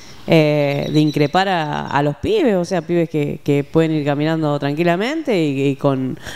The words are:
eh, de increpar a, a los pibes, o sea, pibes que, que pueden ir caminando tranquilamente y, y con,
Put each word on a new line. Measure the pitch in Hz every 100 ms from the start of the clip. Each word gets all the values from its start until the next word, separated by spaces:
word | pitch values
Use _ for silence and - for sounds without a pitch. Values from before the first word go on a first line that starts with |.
| - - -
eh, | 160 151 151 143 143 -
de | 151
increpar | 151 147 143 180 196
a, | 175 151 147 143
a | 143
los | 147 147
pibes, | - 427 277 190
o |
sea, | 175 185
pibes | 160 175 165
que, | 156 143 -
que | - 143
pueden | 139 160 160
ir | 156
caminando | 143 143 151 160 151 143
tranquilamente | 139 143 175 170 226 320 294 196
y, | 151 135 139
y | 131
con, | 143 131 131 - -